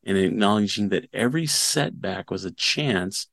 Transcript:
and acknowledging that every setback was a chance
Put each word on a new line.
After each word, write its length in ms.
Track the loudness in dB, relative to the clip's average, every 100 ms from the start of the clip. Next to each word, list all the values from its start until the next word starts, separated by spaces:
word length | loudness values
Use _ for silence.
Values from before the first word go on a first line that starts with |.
and 140 | 0 2
acknowledging 720 | 2 4 4 4 2 0 0
that 200 | 0 -2
every 320 | -2 0 0 0
setback 840 | 0 0 0 -2 -4 -6 -6 -6
was 120 | -6
a 60 | -6
chance 760 | -4 -2 0 0 0 0 -6 -10